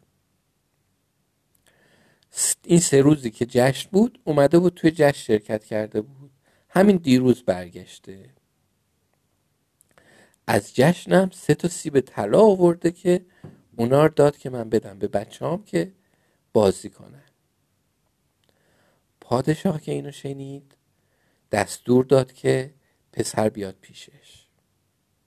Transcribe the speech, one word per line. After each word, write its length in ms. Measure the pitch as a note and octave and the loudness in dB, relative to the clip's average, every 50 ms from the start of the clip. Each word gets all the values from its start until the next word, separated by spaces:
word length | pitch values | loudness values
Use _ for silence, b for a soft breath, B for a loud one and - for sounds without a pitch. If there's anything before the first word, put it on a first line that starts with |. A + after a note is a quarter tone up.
| _ _ _ _ _ _ _ _ _ _ _ _ _ _ _ _ _ _ _ _ _ _ _ _ _ _ _ _ _ _ _ _ _ _ _ _ _ _ _ _ _ _ _ _ _ _ | _ _ _ _ _ _ _ _ _ _ _ _ _ _ _ _ _ _ _ _ _ _ _ _ _ _ _ _ _ _ _ _ _ _ _ _ _ _ _ _ _ _ _ _ _ _
س-، 240 | - - - - - _ _ | -10 -6 -6 -6 -6 _ _
این 160 | - F3 E3+ | 2 2 2
سه 220 | - - C#3+ C#3 | 2 2 2 4
روزی 300 | C3+ D3 D#3 C#3+ C3 A#2 | 4 4 2 0 -2 -10
که 140 | - - A#2+ | -6 -6 -8
جشن 440 | A#2+ - B2 B2 C3+ C3+ - - - | -4 0 0 2 2 0 -4 -10 -4
بود، 280 | - G3 A3+ A#3+ _ _ - | 0 0 0 0 _ _ -8
اومده 360 | - D3 C#3+ C#3 C#3 E3+ E3+ | -4 0 2 2 4 4 4
بود 140 | F3+ F3 F3 | 2 2 -2
توی 180 | - - D#3+ | 0 -2 -2
جشن 200 | D#3+ E3+ D3 C#3+ | 2 2 0 0
شرکت 520 | C#3 - - - A2 G#2 - - A2 G#2+ _ | 0 -2 -2 -2 -2 -2 -2 -4 -8 -8 _
کرده 380 | - A2+ G#2+ G#2+ G#2+ - G#2+ | -6 -6 -6 -6 -4 -6 -8
بود. 300 | G#2+ C3+ - C3+ C#3+ - _ _ _ _ _ _ _ _ | -8 -8 -16 -20 -20 -20 _ _ _ _ _ _ _ _
همین 280 | - F3+ G3 G#3 G3 F3 | 0 2 4 4 4 2
دیروز 460 | E3+ C3+ B2+ B2+ B2+ B2+ A#2+ - - | 2 2 2 2 4 2 0 0 0
برگشته. 840 | - F#2 F2+ F2+ F2 - F2+ F#2 - - - _ G2+ F#2+ G2 - C3 _ _ _ _ _ _ _ _ _ _ _ _ _ _ _ _ _ _ _ _ _ _ _ _ _ _ _ _ _ _ _ _ b b b b b b b b b b - - | -6 -6 -6 -6 -14 -18 -20 -20 -20 -20 -20 _ -20 -20 -20 -20 _ _ _ _ _ _ _ _ _ _ _ _ _ _ _ _ _ _ _ _ _ _ _ _ _ _ _ _ _ _ _ _ _ b b b b b b b b b b -6 -4
از 280 | A2+ G#2+ - - - | -4 -4 -4 -6 -2
جشنم 540 | - B2+ E3 F3 - - F#3 F3 F3+ F#3+ F#3 - | 2 2 2 2 0 -2 0 2 2 2 0 -6
سه 220 | - - - D3+ | -12 -2 -2 -2
تا 120 | - - F3 | -2 -2 -8
سیب 320 | - - - D#3+ C#3+ C3+ | -8 -8 -12 -2 -2 -2
طلا 420 | - - - A2+ G#2+ G2+ B2+ F3 | -2 -2 -8 -8 -4 0 4 4
آورده 500 | A3 A3 F#3+ F#3 F3 F3 E3+ F3 - E3 | 4 4 4 4 2 0 0 0 -4 -6
که 340 | E3+ _ - F3+ F3+ F#3+ - B B B B B B B B B _ | -6 _ -2 -2 -2 -2 -2 B B B B B B B B B _
اونا 300 | - A#2 A#2+ C3+ C#3+ D#3 | -6 -2 0 2 4 2
رو 80 | D#3 D#3 | 2 2
داد 220 | - C#3+ D3 - _ | 2 2 2 2 _
که 120 | - C3+ | -14 -12
من 200 | B2+ B2 A2+ A2 | -10 -10 -8 -2
بدم 300 | A2+ G#2+ - G#2 G2 G2 | -4 -4 -4 -4 -14 -10
به 80 | G#2+ G2 | -10 -6
بچه‌هام 560 | - G2+ G#2+ - - - B2 C#3 E3 G#3 - | -6 -6 -6 -6 -14 -12 -8 -8 -8 -8 -10
که 300 | - - E3+ E3+ F#3+ _ _ _ _ _ _ _ _ _ _ _ _ - | -8 -6 -6 -6 -6 _ _ _ _ _ _ _ _ _ _ _ _ 0
بازی 360 | A#2 G#2 F#2+ - - - G2+ | 2 2 2 0 -2 -10 -20
کنن. 340 | _ _ - - - C#3 _ _ _ _ _ _ _ _ _ _ _ _ _ _ _ _ _ _ _ _ _ _ _ _ _ _ _ _ _ _ _ _ _ _ _ _ _ _ _ _ | _ _ -20 -20 -20 -20 _ _ _ _ _ _ _ _ _ _ _ _ _ _ _ _ _ _ _ _ _ _ _ _ _ _ _ _ _ _ _ _ _ _ _ _ _ _ _ _
پادشاه 600 | - - B2 B2+ C3+ D#3 D#3 - - G3 D#3+ D3+ | -8 -4 -4 -2 -2 -2 -4 -4 -4 -6 -6 -6
که 100 | - D3+ | -8 -10
اینو 200 | D3 C#3+ C#3 C#3+ | -10 -10 -10 -12
شنید، 640 | C#3+ - - C#3 C#3 C#3 C3+ C3+ C#3 C#3 C#3 C#3 _ _ _ _ _ _ _ _ _ _ _ _ _ _ _ - | -18 -16 -14 -14 -14 -12 -14 -16 -16 -18 _ _ _ _ _ _ _ _ _ _ _ _ _ _ _ _ _ -6
دستور 540 | - G#2 G2 - - - - A#2+ B2 B2+ C3 | -4 -4 -4 -4 -8 -14 -4 0 2 2 2
داد 260 | C3 C#3+ C3+ B2+ C3 _ | 4 2 2 2 -2 _
که 400 | - - C3 C3 C3 C3 D3 _ _ _ _ _ _ _ _ _ | -6 -4 -2 -2 -2 -4 -8 _ _ _ _ _ _ _ _ _
پسر 360 | - A2 - - A2+ A2 A2 | -10 -8 -6 -4 -2 -2 -2
بیاد 260 | A2 G#2+ G2 F#2+ F#2 _ | -4 -6 -14 -14 -14 _
پیشش. 640 | _ _ - - - _ _ _ _ _ _ _ _ _ _ _ _ _ _ _ _ _ _ _ _ _ _ _ _ | _ _ -20 -20 -20 _ _ _ _ _ _ _ _ _ _ _ _ _ _ _ _ _ _ _ _ _ _ _ _